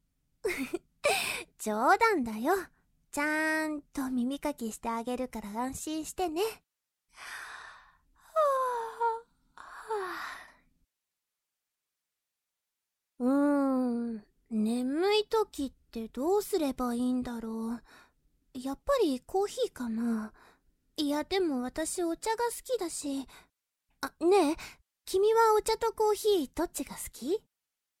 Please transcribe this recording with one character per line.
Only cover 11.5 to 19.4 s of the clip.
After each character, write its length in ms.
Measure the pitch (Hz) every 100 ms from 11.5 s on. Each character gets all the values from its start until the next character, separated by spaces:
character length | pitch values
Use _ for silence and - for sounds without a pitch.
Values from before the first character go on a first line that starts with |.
| _ _ _ _ _ _ _ _ _ _ _ _ _ _ _ _ -
う 80 | 247
ー 920 | 277 285 285 269 262 254 240 233 226
ん、 60 | - _ -
眠 640 | 220 214 240 254 285 381 427
い 100 | 415
時 400 | 440 392 - 269
っ 80 | - _
て 160 | 233 226
ど 280 | - 294 403
う 60 |
す 160 | 403 392
れ 140 | 294
ば 200 | 254 247
い 60 | 240
い 120 | 247
ん 120 | 254
だ 180 | 247 233
ろ 400 | 226 226 226 233 - - - _ _ _ _
う。 0 |
や 200 | 262 254
っ 60 | 277 -
ぱ 140 | 554
り 220 | 370 254
コ 200 | - 381